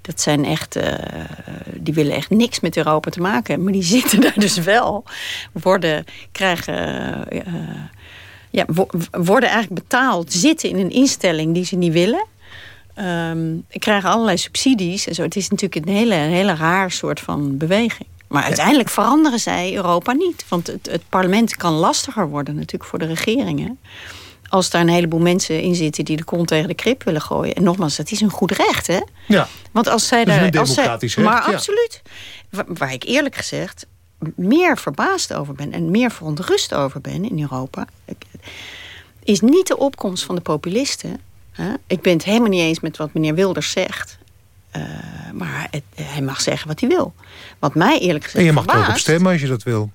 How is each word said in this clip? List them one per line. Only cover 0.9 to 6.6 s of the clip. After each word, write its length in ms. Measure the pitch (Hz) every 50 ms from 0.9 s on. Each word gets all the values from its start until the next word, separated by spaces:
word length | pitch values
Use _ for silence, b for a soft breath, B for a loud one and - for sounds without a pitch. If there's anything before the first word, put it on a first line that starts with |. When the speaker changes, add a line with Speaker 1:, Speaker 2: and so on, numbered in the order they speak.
| 69 - - - - - 82 - - - - - - - - - -
Speaker 1:
die 200 | - - 160 151
willen 200 | 165 151 143 127
echt 160 | - 151 -
niks 300 | 196 214 240 240 - -
met 160 | - 175 -
Europa 340 | - 156 151 156 156 - -
te 100 | 151 -
maken 260 | 170 185 214 247 226
hebben, 180 | - 175 - 165
maar 80 | 190 196
die 100 | 196 185 165 196
<laughs> 60 | 254
zitten 200 | 247 - - 196
daar 180 | 254 233 - -
dus 180 | 208 190 - 175
wel. 460 | 165 175 202 240 233 - 202 202 240 B B B B B B B B B B
Worden, 520 | 180 160 185 185 196 165 165 156 151 165 B B B B B -
krijgen, 420 | - 190 190 175 175